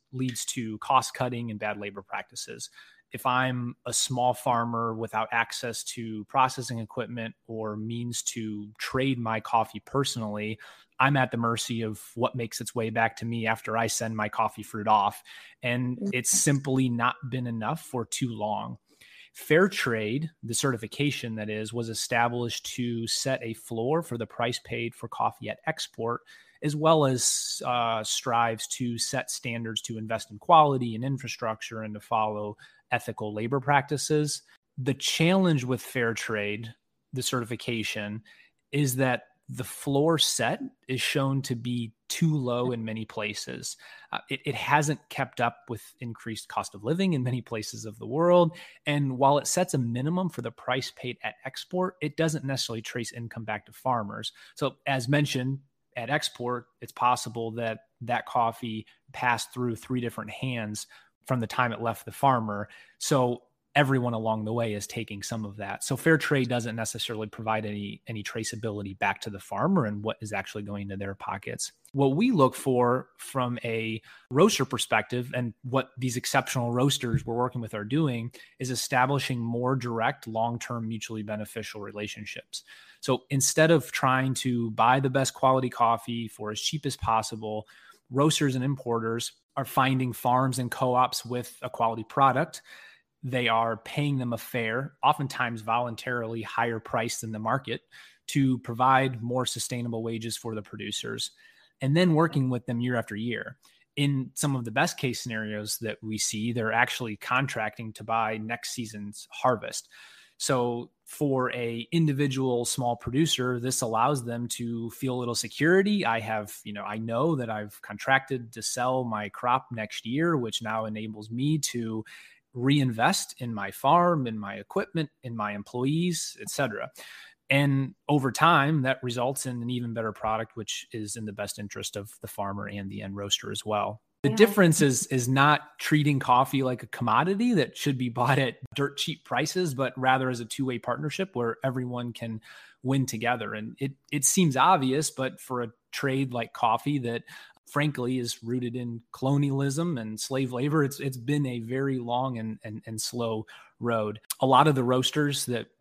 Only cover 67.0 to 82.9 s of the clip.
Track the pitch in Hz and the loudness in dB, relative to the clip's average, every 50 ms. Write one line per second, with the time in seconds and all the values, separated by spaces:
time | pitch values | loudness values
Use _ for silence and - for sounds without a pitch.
67 | - - 117 107 110 107 - - 110 110 110 110 107 104 104 104 101 101 107 - | -6 -4 -4 -6 -6 -8 -8 -6 -2 0 0 0 0 -2 -6 -6 -6 -8 -10 -12
68 | _ - 113 107 101 - - 117 110 - - 107 110 113 101 104 101 98 95 - | _ -10 -8 -8 -8 -6 -6 -6 -6 -6 -6 -6 -6 -6 -6 -4 -6 -8 -6 -2
69 | - 98 98 - - 113 104 95 - - 104 98 127 175 196 180 123 104 104 104 | -2 -2 -2 -2 -6 -12 -12 -12 -12 -8 -4 0 2 4 4 4 4 2 0 -2
70 | 104 110 107 - 110 104 104 98 98 - - 107 101 101 101 101 101 98 98 98 | -4 -4 -6 -6 -6 -6 -6 -6 -6 -6 -8 -10 -8 -8 -8 -8 -8 -8 -6 -6
71 | 98 98 98 - - - - 101 - 113 117 - - - - _ _ - - 135 | -6 -6 -8 -8 -8 -8 -8 -8 -8 -10 -8 -8 -8 -10 -10 _ _ -6 0 4
72 | 139 135 139 160 233 262 240 160 135 127 - - - 139 127 123 123 120 123 127 | 4 4 4 4 4 4 6 6 6 6 4 2 0 2 2 4 4 4 2 0
73 | - _ _ - - - - 135 123 120 120 117 - 120 113 113 113 110 110 110 | -2 _ _ -18 -14 -6 -2 -2 -2 -2 -2 -4 -4 -4 -4 -2 -2 -4 -6 -6
74 | _ - - - _ - 123 139 180 220 - - 135 - - 117 - - 117 110 | _ -14 -20 -20 _ -2 4 6 6 6 6 4 0 0 0 -4 0 2 2 2
75 | 107 - - 123 120 127 - 123 123 117 110 _ - 127 123 135 127 - - 123 | 2 2 -2 -4 -4 -2 -4 -4 -4 -4 -6 _ -8 -2 0 0 0 -2 -6 -4
76 | 131 127 113 127 - - - 135 123 - - 131 120 120 117 123 131 143 139 - | -4 -4 -4 -2 -4 2 2 2 2 2 -2 -2 0 0 2 2 4 4 2 2
77 | - 120 113 110 - 123 117 120 123 123 - 123 113 107 - 107 104 107 127 156 | -2 0 -2 -2 -2 -2 -2 0 0 -2 -2 -4 -8 -6 -6 -6 -4 -2 0 2
78 | 165 143 123 117 113 123 - - - - _ - 131 123 127 113 - - 143 123 | 2 2 0 -2 -6 -8 -10 -14 -20 -20 _ -10 -6 -4 -4 -4 -2 0 4 4
79 | 127 131 143 135 - - 131 120 113 117 117 120 123 127 135 131 117 120 117 113 | 4 4 4 2 0 0 -2 -2 -2 -2 -2 0 2 2 0 0 0 -2 -2 0
80 | 113 127 147 - - 117 110 113 113 117 120 113 - - 123 117 113 110 113 107 | 0 0 0 -2 -8 -6 -2 0 0 0 -2 -4 -6 -6 -6 -6 -4 -6 -6 -6
81 | - - 113 110 104 107 107 107 107 - - 113 104 - - 107 101 104 101 104 | -8 -8 -8 -8 -6 -6 -6 -6 -6 -8 -8 -10 -10 -10 -10 -10 -12 -10 -8 -8
82 | 104 104 - - 107 - - - - _ - - - - - - - - | -8 -8 -8 -10 -12 -12 -12 -14 -14 _ -14 -14 -14 -14 -20 -20 -20 -20